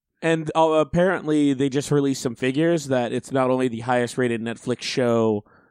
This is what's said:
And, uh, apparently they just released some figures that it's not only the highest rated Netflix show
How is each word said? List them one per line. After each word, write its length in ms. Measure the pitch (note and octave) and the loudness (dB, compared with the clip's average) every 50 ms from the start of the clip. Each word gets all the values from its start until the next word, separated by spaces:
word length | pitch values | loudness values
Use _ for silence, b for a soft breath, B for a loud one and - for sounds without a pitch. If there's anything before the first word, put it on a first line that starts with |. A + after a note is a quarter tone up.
| _ _ _ - | _ _ _ -4
And, 300 | - E3 E3 D#3+ D3+ D#3 - | -2 0 0 0 -2 -2 0
uh, 140 | D#3+ D#3+ D#3+ D#3 | 2 2 4 4
apparently 800 | D#3 D3+ C#3 D#3+ F3 F3+ F#3+ F3 C3+ C#3+ D3+ D#3 D3+ D3 C#3 C#3 | 2 2 2 2 2 2 2 0 -2 -2 0 2 2 4 2 2
they 160 | B2+ C#3 C#3 | 2 0 0
just 200 | B2 C#3+ C3 - | 0 -2 -2 0
released 320 | D3 D3 C#3 C#3 B2+ - | 0 2 2 0 -2 -2
some 140 | - B2+ A2+ | -4 -6 -4
figures 500 | - C3 C3 C3 D3 E3 E3+ E3+ D#3 C#3+ C3+ | -2 -2 -2 0 0 0 0 0 0 -2 -2
that 220 | C3 B2 A#2+ A2 | -2 0 0 -2
it's 200 | B2+ A#2+ - - | -4 -6 -6 -2
not 180 | C3 C3+ B2+ B2+ | -2 0 2 2
only 180 | C3 B2+ C3 | 2 2 0
the 120 | B2+ A2+ A2+ | -2 -2 -4
highest 360 | A#2 B2+ B2+ B2 A#2+ A#2+ - | -4 -2 0 0 0 -2 -2
rated 260 | C3+ B2+ A#2+ A#2 A2 | -2 0 0 -2 -2
Netflix 420 | A2+ A#2 A2+ - - B2+ A#2+ - - | -4 -8 -8 -8 -4 -6 -4 -4 -4
show 600 | - - C#3 B2 A#2+ A#2 A#2 A2+ A2 G#2+ G#2 - b b b b b | -4 -2 0 2 2 4 4 4 2 0 0 -4 b b b b b